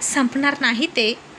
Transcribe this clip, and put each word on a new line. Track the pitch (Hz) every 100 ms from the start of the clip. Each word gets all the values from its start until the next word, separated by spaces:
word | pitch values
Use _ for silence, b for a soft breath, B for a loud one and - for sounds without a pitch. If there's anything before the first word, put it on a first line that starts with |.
संपणार | - 294 254 269 277 277
नाही | 269 226 320
ते, | - 220 240 -